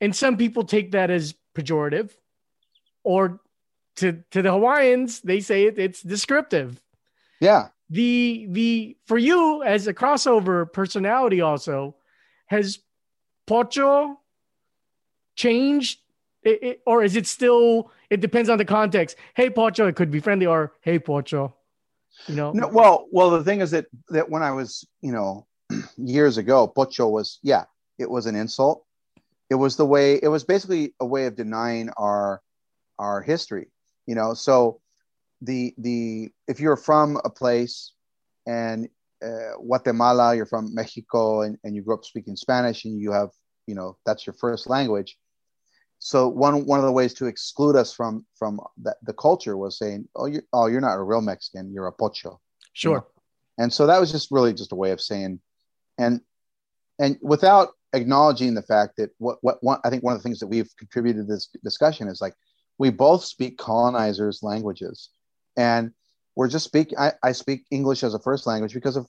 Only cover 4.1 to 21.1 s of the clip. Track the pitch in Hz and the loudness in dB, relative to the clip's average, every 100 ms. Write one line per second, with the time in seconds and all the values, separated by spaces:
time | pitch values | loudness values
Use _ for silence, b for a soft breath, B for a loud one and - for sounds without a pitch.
4.1 | 165 - 190 190 185 233 294 262 247 254 | -4 -4 -2 2 2 2 4 4 2 0
5.1 | 226 175 190 196 196 208 214 190 180 170 | -6 -4 -2 0 2 2 2 -4 -6 -8
6.1 | 202 - 277 302 165 131 123 _ _ _ | -6 0 0 0 -2 -2 -10 _ _ _
7.1 | _ _ _ 180 202 107 _ - 165 240 | _ _ _ 4 4 2 _ -8 -2 2
8.1 | 240 240 226 214 180 233 233 220 - - | 2 0 -2 -6 -2 0 0 -4 -12 -2
9.1 | 226 247 349 320 302 262 208 208 180 254 | 2 4 4 4 2 0 0 0 0 0
10.1 | 285 269 233 185 180 170 - 190 208 196 | 2 4 2 2 0 -2 -4 -4 -2 -2
11.1 | 247 254 185 160 147 - 139 139 - _ | 0 2 2 2 0 -4 -6 -6 -12 _
12.1 | _ _ _ - 208 202 208 _ _ _ | _ _ _ -4 -2 -2 -6 _ _ _
13.1 | _ _ _ - 226 240 285 269 285 294 | _ _ _ -2 0 0 0 2 2 0
14.1 | 285 _ _ _ _ _ _ _ _ _ | -6 _ _ _ _ _ _ _ _ _
15.1 | _ _ - 240 233 277 294 240 - _ | _ _ -2 0 2 2 0 -2 -8 _
16.1 | _ _ _ 220 214 254 247 - 233 208 | _ _ _ 0 0 -2 -6 0 2 4
17.1 | 208 190 - 247 240 233 226 226 b b | 0 -4 0 4 6 6 4 0 b b
18.1 | 208 208 240 226 220 196 208 214 185 160 | -2 0 0 2 2 2 0 2 2 0
19.1 | B B - 254 208 220 214 208 160 170 | B B 0 0 2 0 2 2 2 0
20.1 | 147 180 202 180 165 151 _ - 170 - | 0 0 2 2 2 0 _ -2 -2 0